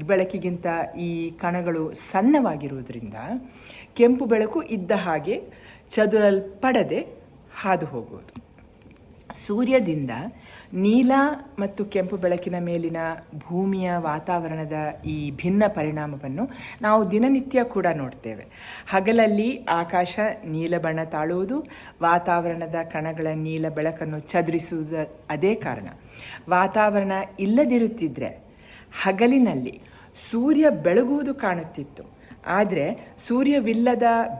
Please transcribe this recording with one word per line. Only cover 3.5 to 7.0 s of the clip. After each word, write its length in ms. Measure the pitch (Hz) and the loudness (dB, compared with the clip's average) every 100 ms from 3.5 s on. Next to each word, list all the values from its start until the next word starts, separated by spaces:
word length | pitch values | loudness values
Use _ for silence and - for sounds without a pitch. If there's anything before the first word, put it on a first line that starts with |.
| - - - - | -20 -20 -20 -14
ಕೆಂಪು 320 | - 240 254 254 | 6 6 6 4
ಬೆಳಕು 360 | 220 214 - | 2 2 -2
ಇದ್ದ 300 | - 220 175 | -4 -6 0
ಹಾಗೆ 500 | 202 175 156 147 294 - - - - - | 0 0 -2 -2 -4 -6 -20 -20 -20 -4
ಚದುರಲ್ಪಡದೆ 1160 | - 208 214 208 196 196 - 262 247 139 180 | 2 4 6 6 4 0 -2 2 2 2 -2